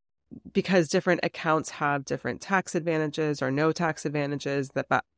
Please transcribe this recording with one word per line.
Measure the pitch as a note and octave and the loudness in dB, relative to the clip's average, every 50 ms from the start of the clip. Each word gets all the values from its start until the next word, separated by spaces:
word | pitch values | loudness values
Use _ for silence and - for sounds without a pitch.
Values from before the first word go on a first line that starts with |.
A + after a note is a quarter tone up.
| _ _ _ _ _ _ - - _ - - | _ _ _ _ _ _ -20 -20 _ -4 -2
because | G3+ G3 - F#3 F#3+ E3 C#3+ | -2 0 4 4 4 4 4
different | - F#3 - F#3+ F3 E3+ - | 2 0 4 4 2 2 2
accounts | F3 - - - E3 D#3 D#3 D3+ - | -4 -4 -4 0 2 2 2 2 -2
have | - - D#3 D3 C#3+ C#3+ C3+ | -4 -2 0 0 0 0 -2
different | - - C#3 - B2 B2 - | -4 -6 -4 -4 -6 -6 -6
tax | - - G3 F#3+ F3+ - - | -6 -2 0 0 0 0 -2
advantages | F3+ D#3 E3+ E3 D#3 D#3 D3+ D3 - D#3 D3+ D3 C#3 - | -2 0 0 0 0 0 0 0 -2 0 0 0 0 0
or | C3 | 0
no | C3+ C#3 D3+ D#3+ D#3 | 0 2 2 2 2
tax | - F3+ D#3+ D#3 - - | 2 0 -2 -2 -2 -4
advantages, | D#3+ C#3+ D3+ C#3+ C#3 D3 C#3 - D3+ C#3 C#3 C#3 C3 - | -4 -2 -2 -2 -2 -4 -4 -4 -2 -2 -2 -2 -2 -4
that, | C3+ C3+ - | -6 -2 0
but, | - B2+ - - _ | 0 0 0 -2 _